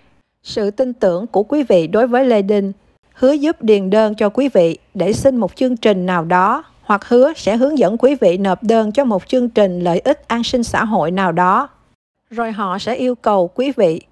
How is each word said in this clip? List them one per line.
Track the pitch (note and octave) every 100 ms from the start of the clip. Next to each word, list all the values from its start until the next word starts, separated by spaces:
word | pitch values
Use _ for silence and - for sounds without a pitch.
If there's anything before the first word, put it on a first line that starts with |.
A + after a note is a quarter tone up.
| _ _ _ _
sự | - - G3+
tin | G3+ B3+
tưởng | A#3+ G3 F3 A3+
của | F#3+
quý | G#3 D4
vị | C4+ F#3+ D#3+
đối | G3+ B3
với | A#3+
Lê | C4 A3
Đinh, | G3 G#3 G3 G3 _ _ _
hứa | - B3+
giúp | D4 D4 E4
điền | A3 G#3 F#3
đơn | G#3 A3
cho | G#3 G#3
quý | G#3 C#4
vị | G#3+ E3+ E3 _
để | G3+ F3
xin | A3+ C4+ B3+
một | F#3+ -
chương | C4 B3
trình | A3+ F#3+ F3+
nào | F3+
đó, | E3 F3+ F#3+ C4+ D#4+ _
hoặc | - G3+ -
hứa | A#3+ C4+ D#4+
sẽ | - A3+
hướng | C#4 D4+
dẫn | F#3 A3+
quý | B3+
vị | C#4+ G3 F#3
nộp | G3 F#3
đơn | G#3+ A3+ G#3+
cho | G#3
một | C#4 G3 -
chương | B3+ B3
trình | A3+ G3+ F3+
lợi | F3 E3+
ích | - D4+ -
an | A#3
sinh | A#3 B3+
xã | A#3 -
hội | G#3+ G#3+ D#3
nào | F#3 F#3
đó. | E3 F3+ G#3 C#4+ _ _ _ _ _ _
Rồi | A3+ A3+
họ | G#3+ G3 F#3
sẽ | G#3+
yêu | - B3+
cầu | B3 - G3+ F3
quý | - C4+ C4
vị | F#3+ D#3+ -